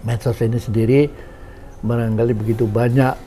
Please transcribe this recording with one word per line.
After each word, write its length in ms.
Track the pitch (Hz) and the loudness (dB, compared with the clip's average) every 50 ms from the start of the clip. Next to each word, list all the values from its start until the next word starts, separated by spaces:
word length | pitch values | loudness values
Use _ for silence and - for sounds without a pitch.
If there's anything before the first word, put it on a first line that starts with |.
medsos 360 | - 113 120 113 - 127 113 - | -2 -2 -4 -2 0 -2 0 0
ini 160 | 120 113 117 | 0 0 0
sendiri, 460 | 120 - - 101 110 110 107 131 139 147 143 - - - - - - - - - - - - - - | -2 -2 -2 0 0 2 4 6 4 4 2 0 -10 -16 -16 -16 -18 -18 -18 -18 -18 -18 -18 -16 -8
barangkali 520 | - 110 120 117 117 113 110 107 117 120 123 | -4 -2 -2 0 0 0 0 2 2 2 0
begitu 300 | 107 107 110 113 110 123 | 0 0 -2 0 0 0
banyak 480 | 110 104 117 120 123 120 135 131 127 131 - - | 0 2 2 2 2 4 4 2 2 0 -4 -10